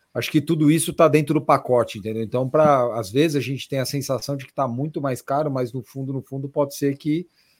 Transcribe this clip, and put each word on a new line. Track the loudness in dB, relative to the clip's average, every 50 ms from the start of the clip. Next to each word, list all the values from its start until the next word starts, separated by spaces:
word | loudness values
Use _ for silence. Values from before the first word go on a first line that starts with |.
| _ _ -8
Acho | -6 -4 0
que | 0 0
tudo | 2 2 0 2 4 4
isso | 4 4 2 0 4
tá | 4 6 6
dentro | 6 4 2 2 0
do | 0 2
pacote, | 4 2 2 2 2 2 2 2 0 -4 -8
entendeu? | -8 -6 -4 -4 -4
Então, | -2 -2 -2 -2 0
pra, | 2 4 6 6 6 4 2 0 -2 -4
às | -6 -2
vezes, | 0 2 2 2 2 -2
a |
gente | -2 -4 -6 -8 -8 -6
tem | -4 -4
a | -4
sensação | -4 -4 -6 -4 -4 -4 -4 -4 -6 -8
de | -8 -8
que | -8 _
tá | -4 -2 -2
muito | -2 -4 -6 -6 -4 -4
mais | -4 -4 -4 -4
caro, | -4 -4 -2 -2 -2 -2
mas | -2 -4 -4 -4
no | -6 -10 -12
fundo, | _ -10 -10 -8 -6
no | -6 -8
fundo, | -8 -8 -10 -10 -8 -6
pode | -2 -2 -2 -2 -2
ser | -2 -2 -2 -2 -2
que | -4 -2 -2 -2 -4 _ _ _ _ _ _ _